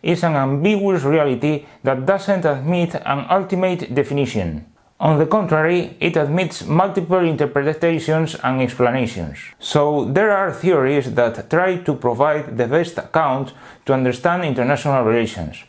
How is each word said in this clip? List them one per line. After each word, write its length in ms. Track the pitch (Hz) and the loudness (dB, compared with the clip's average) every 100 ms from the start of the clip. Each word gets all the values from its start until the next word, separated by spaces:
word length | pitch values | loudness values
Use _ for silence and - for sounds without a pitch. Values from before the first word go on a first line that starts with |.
is 200 | - 175 | -2 0
an 140 | 170 151 | 0 0
ambiguous 640 | 135 139 175 208 196 185 | 0 0 2 2 0 0
reality 640 | 139 156 143 127 147 147 - - | 2 2 2 0 0 -2 -6 -6
that 220 | 135 131 | -2 -2
doesn't 400 | 131 196 190 196 | 0 -2 0 0
admit 500 | 160 139 139 180 170 - - | 0 0 0 0 0 -2 -4
an 180 | 139 - | -4 0
ultimate 640 | 185 185 185 185 180 - | -2 0 -2 0 -2 -2
definition. 720 | 127 139 143 131 110 87 76 - _ _ _ | -2 0 0 0 -2 -4 -6 -10 _ _ _
On 180 | 156 151 | 2 4
the 80 | 156 | 4
contrary, 680 | 208 175 156 156 175 170 - | 2 2 2 2 2 -2 -2
it 180 | 170 165 | 0 0
admits 480 | 143 165 175 - | 0 0 -2 -6
multiple 600 | - 156 196 190 165 185 | -2 2 2 0 0 2
interpretations 1120 | 170 156 143 143 139 156 170 165 - 156 160 - | 2 0 0 0 -2 0 0 0 0 0 0 -2
and 240 | 123 131 | -2 0
explanations. 800 | 127 - 120 131 120 95 80 71 - - | -2 2 0 2 -2 -4 -8 -10 -18 -14
So 460 | - 151 147 147 | -2 2 2 0
there 260 | 117 143 214 | 0 2 2
are 220 | 196 190 | 2 0
theories 600 | 135 170 170 131 143 131 | -2 2 4 4 2 0
that 360 | 113 117 113 - | 0 0 0 -2
try 280 | 160 185 180 | 0 2 0
to 160 | 180 | -2
provide 640 | 135 123 120 147 151 135 117 | -2 -2 2 2 0 -4 -4
the 120 | 117 | 0
best 300 | 147 165 - | 0 0 -6
account 560 | - 160 151 131 139 - - - - | -2 0 0 -2 -4 -10 -20 -18 -2
to 60 | |
understand 520 | 131 127 123 175 180 | 2 2 0 0 0
international 600 | 170 127 123 143 147 135 | -2 0 0 0 0 2
relations. 600 | 110 117 113 - 78 - | 2 2 0 -4 -10 -10